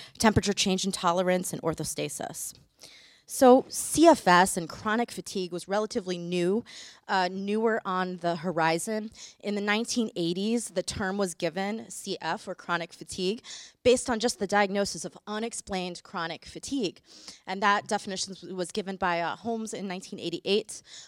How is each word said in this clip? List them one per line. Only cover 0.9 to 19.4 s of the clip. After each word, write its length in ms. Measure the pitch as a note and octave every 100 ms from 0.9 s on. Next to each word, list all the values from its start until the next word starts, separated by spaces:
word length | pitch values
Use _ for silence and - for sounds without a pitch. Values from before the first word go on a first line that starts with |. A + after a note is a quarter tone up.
| - F3+ F3+ F3+ F#3 F3+
and 100 | -
orthostasis. 880 | D#3+ D#3 D3+ - D3 - - - - - _ _ - - - _ -
So 400 | - B3+ C4 -
C 360 | - - - E4
F 220 | D4 F#3
S 300 | F3 F#3+ F#3
and 100 | D#3+
chronic 420 | - A3 A3 A#3
fatigue 440 | - - G3 F3
was 140 | F3 F#3
relatively 500 | G3+ A3 A#3 F#3 F3
new, 460 | E3+ F3+ F3 A3 - - - - -
uh, 220 | G3 F3+
newer 500 | F#3+ G3 G#3+ A3+ A3 G3
on 320 | F#3 F#3 F3+
the 180 | E3+ E3+
horizon. 760 | F3 E3 D#3+ E3+ - G#3+ A3 - - -
In 160 | G3+ G#3
the 60 |
nineteen 500 | G#3 G#3+ A#3 B3 G#3+ F3+
eighties, 540 | E3 F3+ G#3 A#3 -
the 140 | F3+
term 340 | - - F#3+ G3+
was 160 | F#3+
given, 560 | - E3+ F3 G3 A3+ A3
C 280 | - G3 F3+
F, 260 | D#3+ G#3 G3+
or 40 |
chronic 380 | F3+ - E3+ E3
fatigue, 480 | - E3 - F#3 A#3 - - - _
based 280 | B3+ B3 -
on 100 | A3
just 200 | A#3 -
the 60 | G3
diagnosis 600 | G3+ G3+ G3+ G3 E3 F3+
of 120 | - -
unexplained 800 | G#3+ A3+ - - F#3 F3+ E3+
chronic 420 | - F#3+ E3 D3+ -
fatigue. 540 | E3 - C#4 F#3+ - _ - - - -
And 160 | G3
that 240 | G#3 G#3 -
definition 480 | G#3 G#3 F#3+ - F#3+ F3+ F#3
was 160 | E3+
given 260 | G#3+ F#3+ F#3+
by, 240 | F#3 E3+
uh, 160 | E3
Holmes 360 | G#3